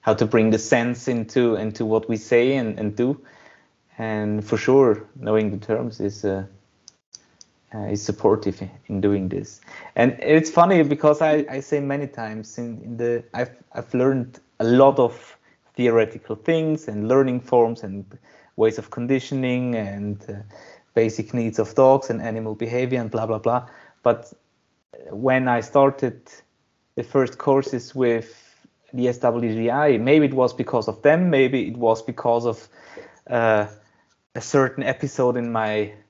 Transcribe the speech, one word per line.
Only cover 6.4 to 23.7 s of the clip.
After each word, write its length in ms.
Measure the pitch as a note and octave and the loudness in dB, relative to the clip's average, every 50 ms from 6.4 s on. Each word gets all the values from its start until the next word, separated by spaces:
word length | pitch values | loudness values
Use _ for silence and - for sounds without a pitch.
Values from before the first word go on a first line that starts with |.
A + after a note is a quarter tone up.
| F#2+ G2 - _ _ _ _ _ _ - _ _ _ _ _ - _ _ _ _ - _ _ _ _ _ - | -6 -10 -16 _ _ _ _ _ _ -20 _ _ _ _ _ -20 _ _ _ _ -20 _ _ _ _ _ -12
uh, 140 | A2 G#2 G#2 | -10 -8 -6
is 140 | G#2 G#2 - | -6 -6 -4
supportive 580 | - G2+ - - G2+ G#2 - - G2 F#2 - F#2+ F#2 - - _ | -6 -8 0 2 2 2 2 0 -6 -6 -6 -12 -14 -14 -20 _
in 160 | _ G#2+ G2 | _ -6 -2
doing 280 | G2 G2+ G2+ G2+ F#2+ F2+ | 0 0 0 0 -2 -4
this. 320 | F#2+ - - - - - _ - - - - - _ | -6 -6 -8 -10 -16 -20 _ -20 -20 -20 -20 -8 _
And 200 | - A#2 B2+ C#3 - | 2 2 2 0 -2
it's 320 | - - D3+ D#3+ D#3 D#3+ | 0 4 4 4 4 2
funny 320 | - - E3+ F3+ G3 F3 D3+ | 4 4 4 6 6 4 4
because 380 | C#3+ D3 D3 - D3+ D3+ D3 | 2 0 2 2 2 2 4
I, 240 | D#3+ D#3 D3+ D3+ C#3+ - | 2 2 2 0 -2 -4
I 100 | C3 C#3 | -8 -12
say 200 | C#3 - - D3 | -8 -4 -4 -4
many 260 | C#3 C#3 C#3 C#3+ C#3+ C#3 | -4 -4 -6 -6 -6 -10
times 500 | - - A2+ A2 G#2+ A2 G#2+ - - - | -10 -12 -12 -10 -10 -12 -14 -14 -12 -12
in, 240 | A#2+ A#2+ A2+ A2 - | -12 -10 -12 -14 -14
in 140 | A2+ A#2+ A2+ | -14 -8 -6
the, 260 | A#2+ A#2+ A#2+ A#2 A#2 _ - | -4 -2 -2 -4 -6 _ -8
I've, 220 | A#2+ B2 B2 - _ _ _ - | -8 -8 -8 -8 _ _ _ -14
I've 200 | - - - - | -14 -14 -4 -2
learned 440 | B2 B2+ C3+ C3+ C3 A#2+ - - - _ _ _ _ | 2 2 2 2 0 -4 -6 -12 -20 _ _ _ _
a 40 | G#2+ | 2
lot 360 | A2+ A#2+ B2+ C3+ C#3 C3+ C3+ | 4 6 8 8 6 6 4
of 380 | B2+ A#2 D#3 - - - - _ _ _ _ _ _ _ _ | 2 0 0 -6 -20 -20 -20 _ _ _ _ _ _ _ _
theoretical 640 | - B2 A#2+ A2+ A2+ A2 G#2+ - E2+ _ - A2 | 0 0 2 4 4 2 2 -2 -16 _ -12 -12
things 520 | G#2 - - E3 E3 D#3+ D#3+ D#3 D3+ - - | -8 -2 -2 0 0 0 -2 -4 -4 -6 -8
and 200 | A2 G#2 G#2 A2 | -8 -6 -2 2
learning 320 | B2+ C3+ C3+ C3 B2 B2+ | 4 4 4 2 0 -4
forms 420 | B2 - - A#2+ A#2 A2+ A#2 A2+ - | -4 0 2 4 4 2 0 -6 -10
and 220 | G2+ F#2+ G2+ G2 F#2+ - - _ _ _ _ _ _ _ - | -12 -12 -12 -14 -16 -20 -20 _ _ _ _ _ _ _ 0
ways 200 | A2 A2 A2 - | 2 2 2 -2
of 120 | A#2 - | -12 -10
conditioning 840 | - - A#2+ A#2+ C3+ C3 B2+ - C#3+ C3+ C3 B2+ B2 B2 B2+ B2 A#2+ | -10 -8 -2 -2 -2 -2 -2 -4 -6 -4 -2 -2 -2 -2 -2 -2 -4
and, 480 | A2+ G#2+ G2 G2 G2+ G#2 G#2 G2+ G2+ - - | -4 -4 -6 -8 -8 -6 -8 -8 -8 -10 -14
uh, 60 | G#2 G#2 G#2 G#2 - - - - - _ _ _ _ | -14 -14 -14 -18 -20 -20 -20 -20 -20 _ _ _ _
basic 400 | A#2 A2+ A#2 A2+ - G#2+ - - | 0 0 0 0 -6 -10 -6 -4
needs 260 | B2 A#2 A2+ A2+ - | -4 -4 -4 -2 -2
of 160 | A2 - - | -4 -2 2
dogs 340 | - C3+ C3 C3+ C3+ C3+ - | 4 6 6 6 4 2 -4
and 120 | A#2 A2 | -6 -6
animal 340 | - A#2 A2 A2+ A2 A2 G#2+ | -4 -6 -6 -6 -8 -8 -8
behavior 460 | G#2+ - A2+ A#2+ B2 B2+ B2 C3 B2 | -8 -8 -4 -2 -2 -2 -2 -2 -4
and 100 | A#2 A2+ | -4 -4
blah, 140 | A2+ A2+ A2 | -4 -4 -4
blah, 140 | A2 A2 G#2+ | -2 -4 -2
blah. 280 | - A#2 A#2 B2 B2 - | 0 0 0 0 -2 -6